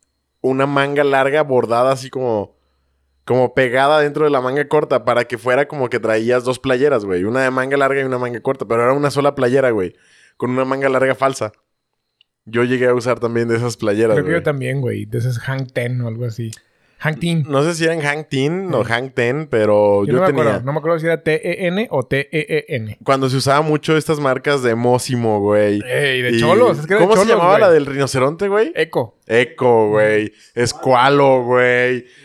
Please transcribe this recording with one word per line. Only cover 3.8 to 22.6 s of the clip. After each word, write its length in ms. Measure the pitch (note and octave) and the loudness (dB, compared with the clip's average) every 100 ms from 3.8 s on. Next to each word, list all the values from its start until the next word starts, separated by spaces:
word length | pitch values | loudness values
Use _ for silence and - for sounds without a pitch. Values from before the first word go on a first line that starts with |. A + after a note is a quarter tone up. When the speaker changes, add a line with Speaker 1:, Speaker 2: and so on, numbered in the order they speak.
| C#3 D#3 | 2 2
Speaker 1:
dentro 240 | D3 C#3+ D3+ | 2 0 0
de 60 | |
la 100 | C#3 | 0
manga 260 | B2+ C#3 C3+ | 0 -2 0
corta 380 | D3+ D3 - A2 | -2 0 -2 0
para 200 | A#2+ A#2+ | 0 -2
que 120 | A#2 | -4
fuera 300 | A#2+ B2+ C#3+ | 0 0 0
como 200 | D3+ B2 | -4 -4
que 120 | A#2+ | -2
traías 440 | A2 A2 A2+ B2 | -2 0 0 0
dos 140 | A#2+ B2 | -2 -4
playeras, 460 | C3+ B2+ C#3+ B2+ G2+ | -2 0 2 0 -2
güey. 180 | F2+ G2 | -2 -2
Una 180 | B2+ | -2
de 80 | C3 | -2
manga 260 | C3 C3 C#3 | -2 -2 0
larga 240 | C3+ C#3 | 0 0
y 40 | C3+ | -2
una 120 | B2+ | -4
manga 240 | B2 A#2 | -6 -6
corta, 240 | B2 C3 G#2 | -6 -4 -2
pero 160 | A#2 | 0
era 100 | A#2+ | 2
una 180 | C#3 C#3+ | 0 0
sola 240 | C#3 C#3 C3+ | 0 -2 0
playera, 340 | B2+ C3+ C3 | 0 2 2
güey, 260 | A2 F2+ - _ _ _ - | 0 -4 -8 _ _ _ -8
con 140 | B2 | -4
una 160 | B2+ C3 | -2 -2
manga 240 | C3+ C#3 | -2 0
larga 240 | C3 C3 | 0 0
falsa. 400 | B2+ C3+ C3+ G#2+ _ _ _ _ _ _ _ _ _ - | 0 -2 -2 -8 _ _ _ _ _ _ _ _ _ -6
Yo 180 | A#2 B2 | -2 0
llegué 220 | B2+ B2 | 2 2
a 60 | |
usar 260 | B2 A#2+ A2+ | 2 0 -2
también 280 | A#2 A#2 A#2 | 0 0 0
de 80 | A#2 | -2
esas 220 | A#2+ A2 | -2 -4
playeras, 380 | G#2+ G#2 A2+ G#2+ | -2 0 2 2
Speaker 2:
Creo 100 | C#3+ | 0
que 60 | |
yo 40 | E3+ | -2
Speaker 1:
güey. 60 | |
Speaker 2:
también, 380 | D#3+ C#3 B2+ C3+ | -2 -4 -4 -4
güey. 240 | B2 G#2 G#2 | -4 -6 -6
De 120 | A#2 | -4
esas 200 | B2 A#2 | -4 -4
Hang 280 | - C3+ B2+ | -6 -8 -6
Ten 300 | - A#2+ B2 | -6 -4 -4
o 60 | A#2+ | -6
algo 180 | A2+ A#2+ | -6 -8
así. 260 | A2 A2+ - _ _ _ - | -8 -10 -12 _ _ _ -8
Hang 200 | D3+ D3 | -6 -4
Ten. 240 | E3+ E3 | -2 -2
Speaker 1:
No 200 | C#3+ C#3 | 0 0
sé 100 | D#3 D#3+ | 0 0
si 80 | E3 | -2
eran 140 | E3 | -2
Hang 240 | C#3+ D3 D3+ | -4 -4 -4
Ten 440 | C#3 C#3 F3+ F#3+ | -2 -2 -2 -2
o 100 | B2+ A2+ | -2 -2
Speaker 2:
Sí. 60 | |
Speaker 1:
Hang 200 | A#2 C3 | -4 -4
Ten, 360 | B2+ A#2+ C#3+ D#3 | -2 -2 -2 -2
pero 560 | A2+ G#2+ G#2 G#2 G2+ G2+ | 0 2 4 4 2 2
Speaker 2:
Yo 60 | |
Speaker 1:
yo 20 | B2 | 0
Speaker 2:
no 60 | |
me 60 | F#3+ | 0
Speaker 1:
tenía 140 | D3 | 2
Speaker 2:
acuerdo. 180 | D3 A#2+ B2+ | 0 -2 -4
No 60 | |
me 60 | D3+ | -4
acuerdo 200 | D#3 E3 | -2 -2
si 60 | D#3+ | -2
era 160 | D#3+ | -4
T 260 | D#3+ D#3 F3 F3 F3+ | -2 -2 -4 -4 -4
E 20 | |
N 200 | F#3 - | -4 -4
o 140 | C#3 | -4
T 260 | - C#3 C#3 | -2 -4 -4
E 140 | D#3+ - D3+ | -6 -4 -4